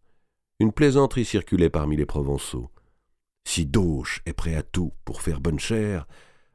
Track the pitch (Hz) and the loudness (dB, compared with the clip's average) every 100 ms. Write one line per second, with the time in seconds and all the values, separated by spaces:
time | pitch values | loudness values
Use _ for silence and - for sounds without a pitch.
0 | _ _ _ _ _ - 110 - 147 135 | _ _ _ _ _ 0 2 4 4 6
1 | 135 127 117 101 - 90 82 78 73 76 | 4 2 0 -2 0 4 4 2 0 0
2 | 71 73 69 69 - 62 62 - _ _ | 0 -2 -2 -2 -4 -10 -10 -16 _ _
3 | _ _ _ _ - - 71 78 87 69 | _ _ _ _ -6 -2 2 2 2 0
4 | - - - - 82 80 - 92 80 - | -4 -8 -8 -4 -2 -2 -2 -2 -4 -6
5 | - - - 76 85 76 - 113 104 92 | -10 -6 -4 -2 0 -2 0 0 0 -4
6 | - - - _ _ | -8 -16 -20 _ _